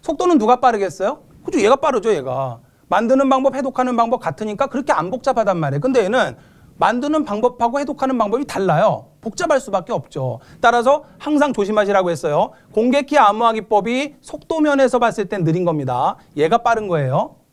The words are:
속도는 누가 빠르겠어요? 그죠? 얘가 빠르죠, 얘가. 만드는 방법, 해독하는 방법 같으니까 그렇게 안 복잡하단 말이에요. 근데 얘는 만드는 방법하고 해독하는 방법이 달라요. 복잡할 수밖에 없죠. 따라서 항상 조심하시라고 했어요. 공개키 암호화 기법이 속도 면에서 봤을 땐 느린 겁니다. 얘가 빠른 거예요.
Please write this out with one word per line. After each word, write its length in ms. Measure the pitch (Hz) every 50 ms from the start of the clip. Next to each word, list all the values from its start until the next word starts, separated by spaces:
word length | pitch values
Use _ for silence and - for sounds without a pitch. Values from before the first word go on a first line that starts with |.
속도는 380 | - - 311 302 370 359 339 269
누가 220 | 208 220 247 247
빠르겠어요? 580 | 262 254 226 208 196 180 143 - 190 220 294 - - - - - -
그죠? 140 | - - 294
얘가 160 | 202 214 262
빠르죠, 360 | 269 - 311 262 220 185 226 208
얘가. 460 | 151 127 131 127 131 135 127 117 117 _ _ _ _ _ _
만드는 400 | 175 196 233 233 262 262 277 262
방법, 260 | 269 262 262 269 254
해독하는 400 | 269 269 269 - - 254 254 247
방법 240 | 233 233 226 254 240
같으니까 480 | - - 156 - 214 214 208 - 277
그렇게 240 | 269 - 269 277 - 254
안 160 | 170 156 185
복잡하단 480 | 247 240 - 277 254 233 220 202 185
말이에요. 240 | 170 156 139 135 143
근데 220 | 147 262 254 254 196
얘는 320 | 185 233 254 202 139 117 - - _ _ _ - - -
만드는 480 | - 160 190 233 247 269 294 311 311 -
방법하고 540 | - 202 208 240 247 247 - 233 233 247 285
해독하는 380 | 285 277 269 - 269 262 262
방법이 280 | 240 214 202 214 262 285
달라요. 640 | - - 180 196 185 156 160 208 202 143 110 - _ _ _
복잡할 400 | - 226 - - 349 330 294 269
수밖에 320 | 269 220 196 190 175 -
없죠. 480 | 226 160 - - - 147 131 127 117 120 - - - -
따라서 420 | - 233 240 240 226 254 285 - - - -
항상 340 | - - 294 302 285 294 285
조심하시라고 600 | - - 202 185 214 214 208 196 202 190 185 175
했어요. 400 | 170 - - 156 147 160 208 262 - _ _ _
공개키 460 | - 214 226 254 254 285 269 - 294
암호화 360 | 285 233 202 208 220 233 233 226
기법이 640 | 220 202 _ 220 208 185 226 240 254 285 285 285 _
속도 400 | _ - - 294 - _ 330 320
면에서 380 | 302 302 285 269 269 233 - 240
봤을 260 | 240 226 190 226 202
땐 180 | 175 214 196 165
느린 220 | 160 160 180 180
겁니다. 500 | 170 160 151 135 131 123 123 143 180 - - - _ _
얘가 220 | 143 147 160 220 226
빠른 280 | 233 233 233 220 214
거예요. 480 | 190 170 156 139 127 135 175 240 311 - _ _ _